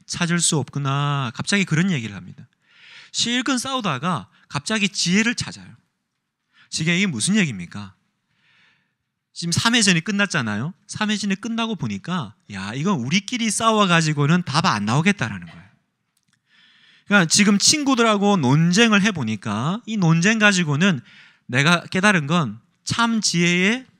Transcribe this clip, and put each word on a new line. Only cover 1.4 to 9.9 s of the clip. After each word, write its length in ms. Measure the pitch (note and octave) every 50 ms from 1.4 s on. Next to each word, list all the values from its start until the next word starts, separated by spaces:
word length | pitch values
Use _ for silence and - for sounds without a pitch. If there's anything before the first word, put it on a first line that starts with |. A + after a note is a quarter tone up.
| C#3 - G3+ G3+ F#3
그런 260 | - D#3+ D#3+ F3+ G3
얘기를 240 | F3 C3 A2+ G#2+ G2+
합니다. 320 | F#2 F2 G2+ - - - - _ _ _ _ _ _ - - - - - -
실컷 480 | - - - A#3 A#3+ B3 A#3+ C#4+ C4+ B3
싸우다가 680 | - C4+ C4+ C4 G#3 F#3 C#3 B2 D3+ F#3 F3 A#2+ F#2 - _ _ _
갑자기 420 | - - C#3+ - - A3 A3 G3+ G3
지혜를 460 | - - - E3+ F3+ G#3 A3 A#3+ A#3+
찾아요. 320 | - - - - G2 F#2 F#2 A2+ - _ _ _ _ _ _ _ _ _ _ _ _ _ _ _ _ _ _
지금 240 | - - D#3 E3 E3+
이게 120 | F3 G3+
무슨 300 | G3 C#3+ G#2+ - E3 G3+
얘기입니까? 580 | A3 F#3 C#3+ A2 F#2 F2 E2 - G#2 G2+ F#2+ - _ _ _ _ _ _ _ _ _ _ _ _ _ _ _ _ _ _ _ _ _ _ _ _ _ _ _ -
지금 180 | - E3+ E3+
삼 240 | E3 - - A#3 A#3+
회전이 260 | A#3+ G#3+ G3+